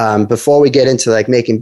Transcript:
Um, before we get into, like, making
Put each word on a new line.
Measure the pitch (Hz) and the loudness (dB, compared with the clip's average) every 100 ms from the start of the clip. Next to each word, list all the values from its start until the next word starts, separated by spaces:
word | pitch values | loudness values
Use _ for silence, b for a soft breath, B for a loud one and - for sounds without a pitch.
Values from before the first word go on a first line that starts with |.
Um, | 113 107 104 | -2 -2 -2
before | 117 - 143 | -2 0 2
we | 143 135 | 2 2
get | 131 | 0
into, | 127 120 | 0 0
like, | 110 107 | -2 0
making | 123 120 110 | -2 -2 -2